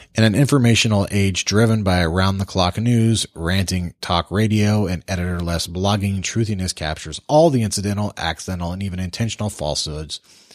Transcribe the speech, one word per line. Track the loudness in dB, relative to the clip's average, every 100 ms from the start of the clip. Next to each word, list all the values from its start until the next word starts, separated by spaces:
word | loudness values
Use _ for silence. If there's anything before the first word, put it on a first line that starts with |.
| -6 2
In |
an | 4
informational | 4 4 4 4 4 4 2 2
age | 2 0 0 0
driven | 2 4 2
by | 2 2
around-the-clock | 2 2 2 0 -2 0 0 0
news, | 0 2 4 2 -2 -6
ranting | -2 0 0 -2 -4 -8
talk | -2 -2 0
radio, | 0 2 2 2 2 0
and | -4 -6
editor-less | -4 -4 -4 -2 -4 -4
blogging, | -2 0 0 0 -2
truthiness | -4 -2 -2 -2 -4
captures | -4 -6 -6 -10 -14 0
all | 4 4
the | 4
incidental, | 0 -2 -2 -2 -4 -4
accidental, | -6 -6 -8 -6 -6
and | -6
even | -6 -6
intentional | -8 -4 -6 -4 -6
falsehoods | -4 -4 -4 -6 -8 -10 -14 _ -20 _